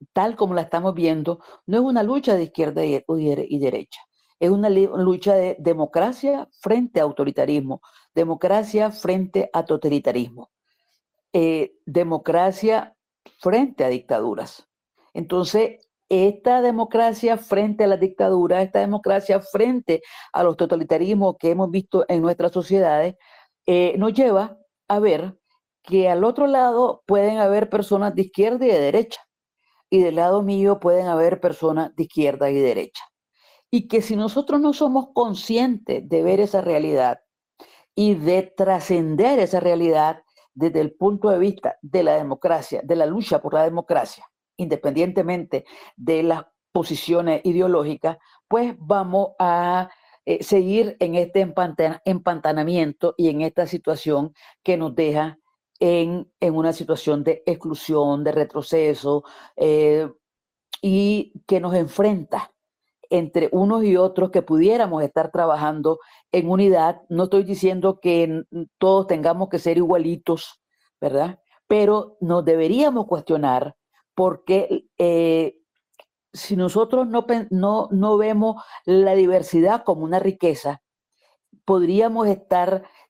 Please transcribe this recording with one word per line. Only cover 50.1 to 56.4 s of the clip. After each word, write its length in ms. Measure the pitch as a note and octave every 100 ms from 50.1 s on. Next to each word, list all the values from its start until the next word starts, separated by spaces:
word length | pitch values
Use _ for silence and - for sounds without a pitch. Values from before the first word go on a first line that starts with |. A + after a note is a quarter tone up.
| _
eh, 200 | - E3+
seguir 520 | - G3 F#3 G#3+ G#3 -
en 160 | F3 F3
este 240 | F3 G3
empantana-, 600 | F3+ F#3 F3 D3+ D#3+ D#3+
empantanamiento 1080 | F#3+ F3+ F3+ E3 D#3 D#3 D#3 F3 D3+ - E3+ -
y 100 | E3
en 140 | D3
esta 240 | D#3+ - E3+
situación 640 | E3+ - D#3 D#3 C#3+ D3+ _ - _
que 140 | - F3
nos 180 | D#3
deja 440 | B2 D#3 D3+ D#3 - _ _ _ -
en, 500 | F3 E3+ E3+ F3 -
en 160 | -